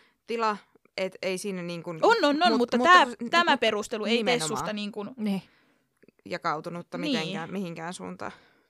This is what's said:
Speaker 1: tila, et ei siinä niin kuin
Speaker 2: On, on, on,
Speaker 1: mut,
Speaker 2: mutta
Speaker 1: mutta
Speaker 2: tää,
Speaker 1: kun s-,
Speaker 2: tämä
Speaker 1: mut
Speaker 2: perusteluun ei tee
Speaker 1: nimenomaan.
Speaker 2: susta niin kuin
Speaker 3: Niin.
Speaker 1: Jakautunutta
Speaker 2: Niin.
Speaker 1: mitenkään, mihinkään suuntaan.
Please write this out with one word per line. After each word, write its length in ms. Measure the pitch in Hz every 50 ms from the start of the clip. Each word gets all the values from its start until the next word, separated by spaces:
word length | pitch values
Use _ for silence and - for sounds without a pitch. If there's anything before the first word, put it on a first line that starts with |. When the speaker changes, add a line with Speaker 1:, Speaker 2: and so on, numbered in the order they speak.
| _ _ _ _ _
Speaker 1:
tila, 300 | - 233 233 226 214 208 196 - _ _ _ _ _ _
et 180 | - 190 190 - -
ei 160 | - 190 185
siinä 240 | 185 - 208 190 180
niin 220 | 175 175 175 170 160
kuin 160 | 175 165 160
Speaker 2:
On, 140 | 269 403 466 453 320
on, 180 | 285 285 311 349
on, 80 | 349
Speaker 1:
mut, 60 | -
Speaker 2:
mutta 200 | 247 247 - -
Speaker 1:
mutta 160 | 240 254 339 359
Speaker 2:
tää, 120 | 359 294
Speaker 1:
kun 80 | 247 233
s-, 160 | - 240 233
Speaker 2:
tämä 200 | 339 339 339 330
Speaker 1:
mut 80 | 285 -
Speaker 2:
perusteluun 480 | 233 220 214 202 214 - 240 214 208 202
ei 60 | 233
tee 80 | 240 214
Speaker 1:
nimenomaan. 240 | 254 240 240 240
Speaker 2:
susta 260 | 240 - - - 214 214
niin 180 | 208 208 208
kuin 180 | 220 214 202 - -
Speaker 3:
Niin. 240 | - 214 208 196 190 - - _ _ _ _ _ _ _ _ _ _ _ - _ _ -
Speaker 1:
Jakautunutta 720 | 98 175 170 - 170 147 156 160 180 170 175 165 _ -
Speaker 2:
Niin. 200 | - - 302 262
Speaker 1:
mitenkään, 340 | - 160 180 190 165 165 160
mihinkään 420 | 175 196 196 170 165 165 160 175 180
suuntaan. 380 | - 185 180 180 - - - - - _ _ _ _ _